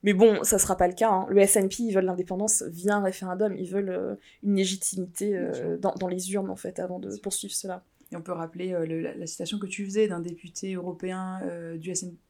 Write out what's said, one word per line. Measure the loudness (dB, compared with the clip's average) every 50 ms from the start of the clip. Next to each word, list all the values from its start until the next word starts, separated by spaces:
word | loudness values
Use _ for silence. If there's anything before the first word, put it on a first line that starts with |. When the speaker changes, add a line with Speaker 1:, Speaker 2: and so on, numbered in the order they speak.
Speaker 1:
Mais | 4 4
bon, | 6 8 8 8 8 6 2
ça | 2 4 4
sera | 4 2 4
pas | 4 4
le | 2 4
cas, | 4 4 4
hein. | 4 4 2 6
Le | 8 8
S | 8 8 8
N | 4 4 2
P, | 0 -2
ils | -2 2
veulent | 2 2 2
l'indépendance | 2 0 -2 -2 -4 -2 -2 0 2 2 0
via | 0 -4 -10 -2 0 2 2
un | 2
référendum, | 2 0 -2 -2 -6 -6 -2 0 0 0 0
ils | -4 -6 -4
veulent, | -2 -2 -2 -2
euh, | -4 -4 -4 -4 -6 -8 _ -20 -20 _ 0
une | 2 4
légitimité, | 4 4 2 0 -2 -4 -4 -4 -4 -6 -6 -6 -4 -2 -2 0
euh, | 0 -2 -2
Speaker 2:
Bien | -4
sûr. | -4 -2 -2 -2 0
Speaker 1:
dans, | -2 -2 -2
dans | -2 -4
les | -4 -4 -4 -4 -4
urnes, | -2 -2 -2 -4
en | -6
fait, | -8 -8 -10 -8 -6
avant | -8 -6 -8 -8
de | -8 -10
Speaker 2:
Bien | -10
sûr. | -8
Speaker 1:
poursuivre | -6 -6 -6 -6 -6 -6 -8
cela. | -8 -6 -6 -10 -10 _ _ _ _ _ _
Speaker 2:
Et | -14
on | -12
peut | -8 -6
rappeler, | -6 -6 -6 -8 -8 -8 -6 -4
euh, | -2 -2 -2
le, | -2 -4 -4
la, | -4 -6 -8
la | -8 -10
citation | -10 -8 -8 -6 -6 -4 -6
que | -6
tu | -6 -6 -6 -6
faisais | -2 2 2 2
d'un | 2 2 -4
député | -6 -8 -8 -10 -14 -16 -14 -10 -8 -6 -6
européen, | -4 -6 -6 -8 -6 -8 -6 -6 -6 -6 -6 -8 -6 -8
euh, | -8 -8 -8 -10 -10 -10
du | -10 -8 -6
S | -6 -6 -6
N | -8 -14 -16 _ _